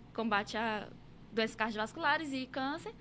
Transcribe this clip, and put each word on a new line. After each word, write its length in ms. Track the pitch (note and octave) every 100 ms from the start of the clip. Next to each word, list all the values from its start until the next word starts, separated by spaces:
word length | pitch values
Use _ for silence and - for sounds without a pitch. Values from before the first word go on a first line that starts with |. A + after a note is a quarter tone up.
| -
combate 440 | - A3+ G3+ A3 A3
a 320 | A3+ G#3+ - - - - -
doenças 220 | - A3 -
cardiovasculares 760 | A3 G#3+ A3 E4 D#4 D#4 D4+
e 140 | C4+ C4
câncer, 460 | C#4 C4+ D#4+ G#4+ -